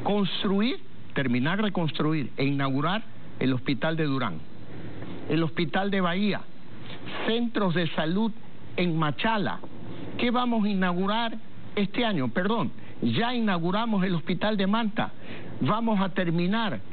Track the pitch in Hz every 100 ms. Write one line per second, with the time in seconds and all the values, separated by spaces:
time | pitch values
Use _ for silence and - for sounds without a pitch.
0 | - 208 185 - 214 196 226 392 - -
1 | - - 135 123 135 196 220 185 160 -
2 | 151 156 135 - 139 139 139 135 156 202
3 | - - - - 127 131 - 131 160 160
4 | 156 135 117 80 - - - - - -
5 | - - - 160 160 - 165 190 202 196
6 | 180 175 208 147 - - - - - -
7 | - - - 226 240 226 196 165 165 -
8 | 156 185 226 - - - - - 180 160
9 | 156 143 220 220 147 87 - - - -
10 | - - 240 240 247 233 202 196 185 180
11 | 190 220 233 226 - - - - 196 -
12 | 233 185 127 - 185 226 139 - - -
13 | 120 117 233 247 220 180 170 196 233 208
14 | 185 175 - 185 208 214 190 214 226 -
15 | 117 - - - - - 127 214 226 208
16 | 190 - 175 165 175 220 220 117 -